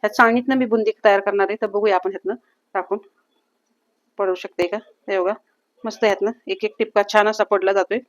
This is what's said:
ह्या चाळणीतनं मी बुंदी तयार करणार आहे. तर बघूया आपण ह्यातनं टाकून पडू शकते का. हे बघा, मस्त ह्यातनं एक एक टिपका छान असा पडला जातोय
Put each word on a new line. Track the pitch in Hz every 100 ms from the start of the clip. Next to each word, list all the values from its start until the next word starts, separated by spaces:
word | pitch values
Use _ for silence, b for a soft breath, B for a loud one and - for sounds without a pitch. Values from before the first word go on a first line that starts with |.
ह्या | 214
चाळणीतनं | 214 233 240 254 262
मी | 247
बुंदी | 226 214 -
तयार | 220 196
करणार | 202 202 190
आहे. | 214
तर | 208
बघूया | 202 214
आपण | 185 185
ह्यातनं | 190 - 240 _ _ _
टाकून | 196 180 208 - _ _ _ _ _ _ _ _ _ _ -
पडू | 196
शकते | 180 - - 175
का. | 214 - _ -
हे | 196
बघा, | 180 - _ _ _ _
मस्त | 220 214
ह्यातनं | 220 190 202 240 -
एक | 190
एक | 214 -
टिपका | 214 - 202
छान | 214 208
असा | 220
पडला | 202 202 190
जातोय | 196 180 220